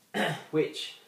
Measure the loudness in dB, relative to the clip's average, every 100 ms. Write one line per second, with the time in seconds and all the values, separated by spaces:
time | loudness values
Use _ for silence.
0 | _ 0 0 -2 0 2 2 -2 -10 -12